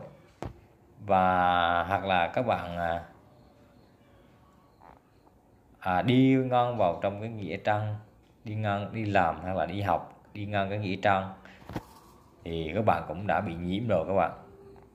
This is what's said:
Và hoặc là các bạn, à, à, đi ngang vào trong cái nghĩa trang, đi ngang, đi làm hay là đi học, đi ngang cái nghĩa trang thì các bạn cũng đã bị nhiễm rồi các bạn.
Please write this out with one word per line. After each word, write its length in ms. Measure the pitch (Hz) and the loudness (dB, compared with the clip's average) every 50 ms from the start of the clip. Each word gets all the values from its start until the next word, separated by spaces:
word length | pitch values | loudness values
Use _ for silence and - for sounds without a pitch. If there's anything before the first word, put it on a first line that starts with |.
| - - - - - - _ _ - - - - - - _ _ _ - - - 110 | -4 -10 -18 -20 -20 -20 _ _ -12 -12 -12 -14 -20 -20 _ _ _ -20 -20 -12 -2
Và 800 | 101 98 92 92 92 92 90 90 90 87 87 85 85 87 85 85 | 2 4 4 4 4 4 4 4 4 4 4 2 2 2 0 0
hoặc 220 | 87 98 95 95 | 0 -2 -2 0
là 220 | 98 92 90 85 | 2 2 2 2
các 140 | 85 - 123 | 0 0 -2
bạn, 360 | 127 117 98 95 90 87 87 | -2 0 -2 -2 -4 -6 -6
à, 260 | 87 85 82 85 82 82 - - - - - - - - - _ _ - _ _ - - _ _ _ _ _ - - - - - _ _ _ _ _ _ _ _ _ - 85 - - _ _ _ _ _ _ _ _ _ _ _ _ _ _ - _ | -4 -2 -2 -2 -4 -6 -12 -18 -20 -20 -20 -20 -20 -20 -20 _ _ -20 _ _ -20 -20 _ _ _ _ _ -20 -20 -20 -20 -20 _ _ _ _ _ _ _ _ _ -20 -20 -20 -20 _ _ _ _ _ _ _ _ _ _ _ _ _ _ -20 _
à, 220 | - 95 90 90 | -2 0 2 2
đi 340 | 87 123 123 127 131 131 131 | 2 4 4 6 6 6 6
ngang 420 | 131 127 127 127 123 123 123 123 | 4 2 2 2 2 2 2 2
vào 220 | 113 98 85 85 - | 2 2 2 2 0
trong 200 | - 98 101 101 | -2 -4 -4 -4
cái 80 | 107 113 | -8 -10
nghĩa 280 | 113 107 101 82 85 | -10 -10 -8 -8 -8
trang, 380 | 98 - 107 104 107 107 107 107 107 - - _ _ _ _ _ _ - | -4 -2 0 0 0 -2 -4 -6 -8 -10 -16 _ _ _ _ _ _ -12
đi 120 | 113 107 | -8 -6
ngang, 380 | 107 107 104 101 101 104 92 95 | -4 -2 -2 -2 -2 -4 -6 -6
đi 120 | 113 110 | -6 -4
làm 360 | 104 101 98 87 82 78 80 82 | 2 4 4 4 4 2 -2 -4
hay 120 | 92 95 | -4 -2
là 100 | 90 78 | -2 -2
đi 160 | 85 90 101 | -2 -2 -2
học, 420 | 101 92 85 73 - - - - - - - | 0 0 0 0 -2 -6 -16 -20 -20 -16 -12
đi 120 | 104 104 | -10 -8
ngang 240 | 104 104 101 98 95 | -4 -2 -2 -2 -2
cái 100 | 101 101 | -2 -4
nghĩa 160 | 98 92 95 | -4 -4 -4
trang 380 | 98 - 104 98 95 95 95 - - - - - - - - - - - - - - - - - - - - - - - | 0 2 4 4 2 0 -4 -8 -14 -18 -20 -20 -20 -18 -12 -12 -12 -12 -14 -18 -20 -20 -20 -20 -20 -20 -20 -20 -14 -10
thì 280 | 85 82 82 80 78 82 | -6 -4 -4 -4 -2 -2
các 100 | 104 110 | 0 2
bạn 180 | 104 87 85 82 | 2 2 2 -2
cũng 200 | - 76 87 104 | -6 -8 -6 -2
đã 140 | 95 80 85 | 0 0 0
bị 140 | 104 92 82 | 0 -2 -6
nhiễm 320 | 82 87 87 92 101 123 | -6 -4 -4 -2 -2 0
rồi 180 | 113 98 85 80 | 2 2 2 2
các 60 | 80 98 | 2 2
bạn. 180 | 95 82 - - - - - - - - - - - - - | 2 2 2 -2 -6 -16 -20 -20 -20 -20 -20 -20 -20 -20 -20